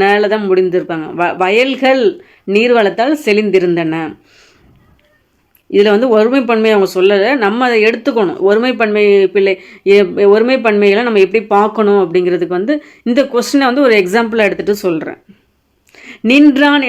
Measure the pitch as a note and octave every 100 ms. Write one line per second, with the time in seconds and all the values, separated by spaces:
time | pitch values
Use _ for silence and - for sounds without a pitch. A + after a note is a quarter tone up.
0 | G3 G#3 G#3 G#3+ G3 F#3 F#3 F3 D#3 D#3+
1 | D#3 D#3+ F3 F3 F#3 A3 C4 B3+ C4 C4
2 | G3+ - - _ - G#3 A#3+ A#3 G3+ F#3+
3 | C4 D4 A3 G#3 G#3 F#3 F3 E3+ D#3+ D#3+
4 | D#3 G2 _ _ _ _ _ _ _ _
5 | _ _ _ _ _ _ - G3 G#3 G#3
6 | C4 G#3+ A3+ C4+ A#3 A3 A3 G#3 F#3+ F#3
7 | F#3+ G3+ A3 C#4 G3+ A#3 B3+ A3+ A3 A#3
8 | C#4+ A3+ F3+ - G3 G#3+ B3+ A#3 G#3+ G#3+
9 | G#3 G3+ F#3+ G3+ G3 F#3+ - - F#3+ G3+
10 | F3+ F3 G3+ G#3+ A#3+ C4 A3 G#3 G3+ G3+
11 | A#3+ G#3 F#3 A3 G#3+ G3+ G#3+ A3 G#3 G3+
12 | E3+ F3+ F3 F3 E3+ F3+ A3 D4 - _
13 | A#3 B3 C4 A#3 - C#4 C4 B3+ C4 G#3+
14 | F3+ A3+ A3+ A3+ G3+ - D#3+ G3+ F#3 D#3+
15 | - - _ _ _ _ _ _ _ -
16 | - - A3 C#4 D4 C4 C#4+ C#4+